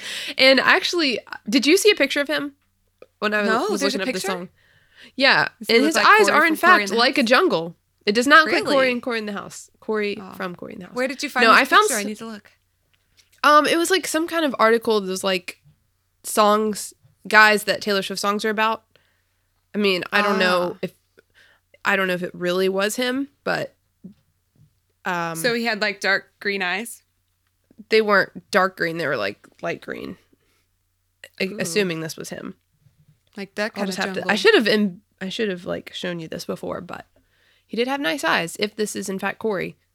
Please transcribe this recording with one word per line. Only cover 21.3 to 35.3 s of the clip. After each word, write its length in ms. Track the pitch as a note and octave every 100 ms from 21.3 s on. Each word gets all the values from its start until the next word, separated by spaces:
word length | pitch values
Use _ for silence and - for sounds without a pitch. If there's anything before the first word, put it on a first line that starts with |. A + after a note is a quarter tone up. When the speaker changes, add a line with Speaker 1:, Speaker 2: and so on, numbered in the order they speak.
| _ _ _ _ _ -
Speaker 1:
I 100 | G3
don't 120 | F#3
know 60 | F3+
if 80 |
it 120 | F3+ E3+
really 320 | F3 F3+ F#3+
was 300 | F#3+ G3+ G#3+
him, 320 | B3 C4 C#4 _ F#3
but 300 | E3+ - _ _ _ F3+ - _ _ _ _ _ _ _ _ G3
um, 280 | F3 E3+ E3
Speaker 2:
So 160 | A#3+
he 120 | A#3 A#3
had, 160 | G#3+
like, 180 | G#3 G3
dark 320 | G3 G3 - _
green 220 | G#3 G3
eyes? 400 | F3+ F#3 A#3 - _ _ _ _ _ _ _ _ -
Speaker 1:
They 120 | A3
weren't 480 | G#3+ G3+ - F#3 -
dark 260 | G3 F#3 F#3
green. 200 | E3 E3
They 100 | D3
were, 100 | C3
like, 300 | G2+ G#2 _ _
light 200 | E3+ -
green. 360 | - A#1+ B1 F#3+ _ _ _ _ _ _ _ _ _ _ - -
A-, 80 | F#3+
Speaker 2:
Ooh. 100 | G#3
Speaker 1:
assuming 420 | F3+ G#3 F#3 D#3+
this 160 | D#3+ -
was 120 | -
him. 260 | - - - _ _ _ _ _ _ _ -
Speaker 2:
Like 200 | G3 -
that 160 | G#3+ -
Speaker 1:
I'll 100 | G3
Speaker 2:
kind 20 |
Speaker 1:
just 120 | F#3
Speaker 2:
of 60 | G3
Speaker 1:
have 80 | F#3+
to, 40 |
Speaker 2:
jungle. 100 | F3+
Speaker 1:
I 40 | G3+
should 200 | G#4 G#4
have 120 | G3+
in-, 340 | G#3+ G#3 F3 _ -
I 80 |
should 200 | F#3+